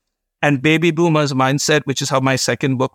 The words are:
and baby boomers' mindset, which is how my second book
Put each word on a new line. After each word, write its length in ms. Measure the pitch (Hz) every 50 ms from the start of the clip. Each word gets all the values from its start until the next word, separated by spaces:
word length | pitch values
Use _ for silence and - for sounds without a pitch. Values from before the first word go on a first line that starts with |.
| _ _ _ _ _ _ _ - 156
and 180 | 147 143 127
baby 300 | 135 156 156 160 165 170
boomers' 420 | 156 160 175 170 156 151 151 139 135
mindset, 500 | 131 131 131 139 139 - - 151 147 -
which 180 | 143 127 - 139
is 60 | -
how 100 | 147 135
my 160 | 131 135 131
second 420 | 123 - - 123 - - 135 131
book 160 | 120 131 131